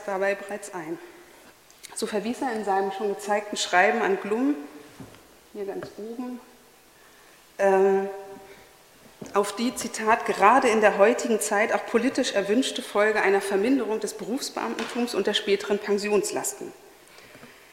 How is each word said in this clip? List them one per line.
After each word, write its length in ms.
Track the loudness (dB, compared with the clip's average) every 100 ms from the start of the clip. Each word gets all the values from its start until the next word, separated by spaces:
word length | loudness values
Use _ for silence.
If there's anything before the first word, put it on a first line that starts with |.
| -6
dabei 280 | -2 -2
bereits 400 | -2 -6 -12 -10
ein. 240 | -12 -10 -10 -12 -20 -20 -20 -20 -20 _ -20 -16
So 120 | -8 -6
verwies 340 | -4 -4 -4
er 120 | -4
in 120 | -4
seinem 280 | 0 0 0
schon 220 | -2 -4
gezeigten 420 | -4 -2 -2 -2 -6
Schreiben 440 | 2 4 4 4
an 160 | 0 0
Glum, 320 | -2 0 0 -2 -6 -16 -20 -20 -20 -20 -20 -20 _
hier 140 | -12 -8
ganz 220 | -8 -10 -12
oben, 420 | -12 -10 -10 -10 -16 -20 -20 _ _ _ -20 -20 -20 -20 -12 0
ähm, 500 | 4 6 4 2 0 -8 -14 -18 -20 -20 -20 -20 -20 -20 -20 -18 -6
auf 200 | -2 -2
die, 200 | -2 -4 -4
Zitat, 480 | -8 -2 2 2
„gerade 440 | 0 4 6 8 6
in 120 | 6
der 180 | 6 6
heutigen 400 | 4 4 0 0
Zeit 340 | 2 0 2
auch 120 | 0 0
politisch 460 | 0 0 0 0
erwünschte 500 | 0 0 0 0 -4
Folge 380 | -4 2 2 2
einer 220 | 2 2
Verminderung 580 | 2 0 2 2 0 -2
des 140 | -4
Berufsbeamtentums 1000 | -6 -6 -6 -6 -6 -6 -6 -6 -4 -2
und 120 | -2 0
der 80 |
späteren 440 | 0 2 0 0 -2
Pensionslasten.“ 960 | 0 0 2 2 2 -4 -6 -8 -12 -16 -20 -20 -20 -20 -20 -20 -20 -20 -20